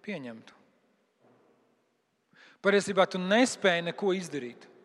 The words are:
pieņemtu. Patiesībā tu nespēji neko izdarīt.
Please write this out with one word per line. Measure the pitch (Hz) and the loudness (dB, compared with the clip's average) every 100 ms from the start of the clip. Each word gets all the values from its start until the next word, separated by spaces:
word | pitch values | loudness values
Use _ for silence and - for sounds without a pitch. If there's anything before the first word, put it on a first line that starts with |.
pieņemtu. | - 185 127 113 123 _ _ _ _ _ _ _ _ _ _ _ _ _ _ _ _ _ _ _ - _ | -10 -12 -12 -16 -20 _ _ _ _ _ _ _ _ _ _ _ _ _ _ _ _ _ _ _ -20 _
Patiesībā | 190 202 - 190 185 | 2 2 2 2 2
tu | 190 | 0
nespēji | 185 214 254 - 196 170 | 0 2 2 2 0 2
neko | 170 - 202 185 | -2 -4 -2 -2
izdarīt. | 170 143 123 117 - - | -4 -10 -10 -14 -20 -20